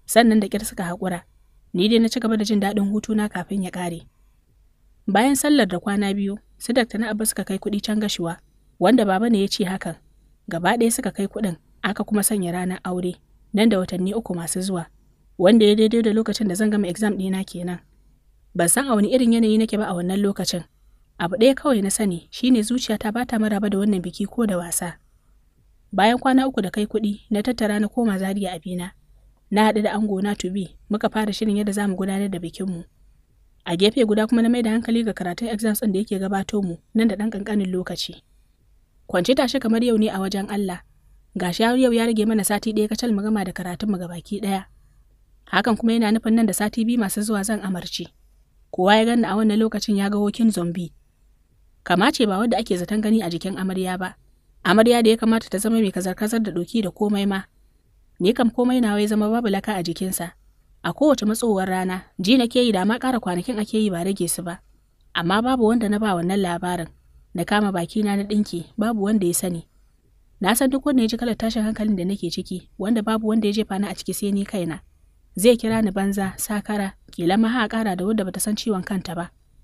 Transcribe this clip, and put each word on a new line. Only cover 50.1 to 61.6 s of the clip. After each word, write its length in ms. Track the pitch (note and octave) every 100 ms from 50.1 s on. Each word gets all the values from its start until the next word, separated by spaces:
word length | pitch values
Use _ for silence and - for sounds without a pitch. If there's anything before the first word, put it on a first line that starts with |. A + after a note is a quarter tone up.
| G#3
wokin 340 | G#3 - A3+
zombie. 400 | G3+ E3+ F3 E3 - _ _ _ _ _ _ _ _
Kama 280 | - F3 A3+
ce 120 | C#4+ A3
ba 80 | F#3+
wadda 200 | A#3+ F#3+
ake 160 | A3+ F#3
zaton 240 | F3 G#3+
gani 200 | G#3 A3
a 80 | F3
jikin 280 | E3+ F#3+ F#3+
amarya 400 | F#3+ F#3 F#3 F#3
ba. 160 | F#3 - _ _ _ _
Amarya 380 | - G3+ A3+ A#3+
da 60 | A3+
ya 80 | A3+
kamata 320 | A3 A3+ -
ta 80 | F#3
zama 240 | G#3+ A3+
mai 80 | G#3
kazar-kazar 480 | F#3+ F#3 F#3 G#3+ A3+
da 80 | G#3+
ɗoki 280 | E3+ F3 A#3 G3
da 60 |
komai 320 | - G#3 G3+ G3+
ma. 180 | F#3+ - _ _ _ _ _ _ _
Ni 140 | F3
kam 160 | - A#3+
komai 300 | A3 B3 B3+
nawa 200 | A3+ G#3
ya 60 | G#3
zama 220 | G#3+ G#3
babu 180 | A3+ A#3+
laka 240 | G3 G#3 G3+
a 60 |
jikinsa. 480 | E3+ E3 F#3 F#3 E3+ - _ _ _ _
A 100 | E3+
kowace 320 | - D4+ C4 G#3
matsowar 400 | G#3+ A#3+ G3